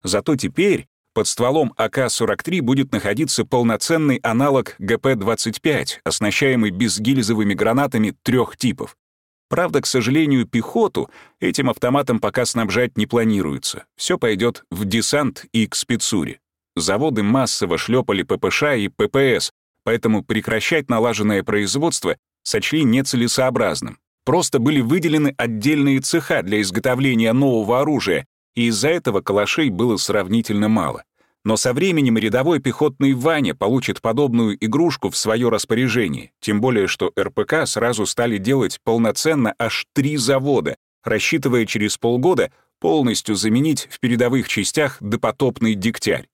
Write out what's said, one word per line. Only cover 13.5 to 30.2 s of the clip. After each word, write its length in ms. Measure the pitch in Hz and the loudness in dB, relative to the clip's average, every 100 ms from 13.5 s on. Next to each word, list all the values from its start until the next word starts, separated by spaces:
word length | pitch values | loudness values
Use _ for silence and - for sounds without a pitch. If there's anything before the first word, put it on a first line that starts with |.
| 67 - - - _ | -4 -8 -10 -16 _
Все 220 | - - | -4 0
пойдет 460 | 117 101 117 - _ | 0 2 0 -2 _
в 140 | 87 | -6
десант 640 | 101 113 104 143 135 - - | -2 0 0 0 -2 -6 -4
и 140 | 117 107 | -2 -2
к 80 | |
спецуре. 680 | - - 117 - 101 73 - _ _ _ | -4 -4 -2 0 -2 -4 -8 _ _ _
Заводы 480 | - 82 98 156 110 | -6 -2 0 0 0
массово 560 | 101 135 120 - 92 82 | 2 2 0 -2 -2 -2
шлепали 460 | - 123 120 98 | 0 0 0 -2
П 120 | - 92 | -2 -2
П 140 | 92 | 0
Ш 260 | - 147 127 | 0 0 0
и 120 | 101 | -2
П 200 | - 104 | -2 0
П 280 | 135 135 101 | 2 2 0
С, 160 | - _ _ _ | -2 _ _ _
поэтому 380 | - 113 113 107 | -2 0 2 0
прекращать 680 | - 107 - 110 - 160 139 | 0 -4 -2 -2 0 -2 0
налаженное 520 | 117 120 107 104 101 | 0 0 0 0 0
производство 760 | 104 104 101 139 165 - 87 73 _ _ | 0 0 0 0 -2 -2 -4 -4 _ _
сочли 420 | - 90 - 156 | -4 -4 -2 2
нецелесообразным. 1120 | 135 123 135 127 117 - 131 120 104 73 60 - _ _ | 2 2 0 0 0 0 0 2 0 -2 -8 -14 _ _
Просто 340 | - 165 165 135 | 0 0 2 0
были 220 | 123 151 | 2 2
выделены 540 | 117 175 165 151 143 135 | 2 0 2 2 0 0
отдельные 640 | 117 110 123 151 139 135 | -4 -2 0 2 2 2
цеха 420 | 131 170 147 156 | 0 -2 0 -2
для 180 | 90 107 | 0 -2
изготовления 720 | 98 92 131 123 135 117 113 | 0 -2 -2 0 2 2 2
нового 480 | 123 139 117 104 123 | 4 2 2 2 0
оружия, 460 | 147 139 95 78 67 _ _ - | 2 0 0 -2 -4 _ _ -2
и 100 | 117 | 0
из-за 220 | 107 139 | 0 0
этого 320 | 175 - 98 | 0 0 -2
калашей 500 | - 101 101 - 147 | 0 0 0 0 0
было 260 | 90 120 101 | 0 0 0
сравнительно 680 | - 101 | 0 -2